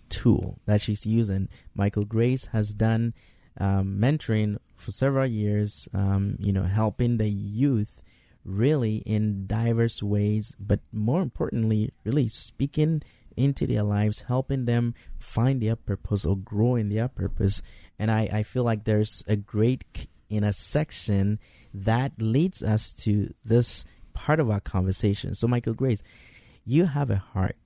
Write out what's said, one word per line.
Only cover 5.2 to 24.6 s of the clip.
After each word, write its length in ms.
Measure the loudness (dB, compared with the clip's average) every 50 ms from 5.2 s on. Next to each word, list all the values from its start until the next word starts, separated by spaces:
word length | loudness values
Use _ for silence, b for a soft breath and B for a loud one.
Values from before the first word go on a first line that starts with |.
| 0
years, 640 | 0 0 -2 0 0 0 0 0 -2 -4 -6 -6 -4 -2
um, 440 | 0 0 2 2 2 0 0 -2 -2
you 140 | -2 0 0
know, 100 | 0 0
helping 540 | 0 0 0 0 0 0 0 0 0 0
the 100 | 0 0 0
youth 720 | -2 -4 -4 -4 -2 0 0 2 2 0 0 -4 -8 -14 b b b b b b b b -12
really 520 | -6 -2 0 2 2 2 2 0 -2 -2 -4 -2
in 400 | -2 0 0 0 0 -2 -4 -4
diverse 560 | -4 -2 0 0 2 2 2 0 0 -2 -4
ways, 540 | -2 -2 0 0 2 2 0 0 -2 -6 -10
but 220 | -6 -2 0 0 0 -2 _ -6
more 280 | -2 0 0 0 0
importantly, 680 | -2 -2 -4 -4 -4 -2 -2 0 0 2 2 0 0 -2 -6 _ -6
really 240 | -2 0 0 0 0
speaking 720 | -2 -4 -4 -6 -4 -4 -4 -2 0 0 0 2 0 -2 b b b b b b -2
into 320 | 0 0 0 0 0 -2
their 160 | 0 0 0 0
lives, 380 | 0 2 2 2 0 0 -2
helping 420 | -4 -2 -2 -2 -2 -2 -2 -2 0
them 300 | 0 0 2 0 0 -4 B B B B
find 440 | -12 -12 -4 0 2 2 2 2 2
their 140 | 0 -2 -2
purpose 500 | -2 -4 -6 -6 -6 -2 -2 -2 0 0
or 120 | 0 0
grow 380 | -2 -4 -2 0 2 2 4 2
in 120 | 2 0
their 220 | 0 0 -2 -2 -2
purpose. 520 | -4 -4 -4 -4 0 0 0 2 0 -2 B B B B B B B -2
And 100 | 0 0
I, 200 | 2 2 0 0
I 120 | 0 -2 -2
feel 200 | -2 -2 0 0
like 220 | 2 0 0 0
there's 400 | 2 2 2 2 0 -2 -4 -2
a 80 | -2 -2
great 480 | -2 -2 -2 0 2 2 2 2 0 -6 -10
k-, 160 | -12 -12 -12 -12 _ _ _ -4
intersection 1080 | -2 0 0 2 2 2 2 4 2 2 0 -2 -6 -6 -2 0 2 2 2 2 0 b b b b b b b -14
that 400 | -4 0 0 2 2 0 -2 -4 -4
leads 420 | -2 0 2 2 2 0 -2 -2 0
us 300 | 0 0 0 0 -4 -6
to 400 | -4 0 0 2 2 0 -2 -6 _ -2
this 400 | 2 4 4 4 2 0 -2 b b b b b b -14
part 260 | -6 -2 0 0 2
of 100 | 2 0
our 120 | 0 -2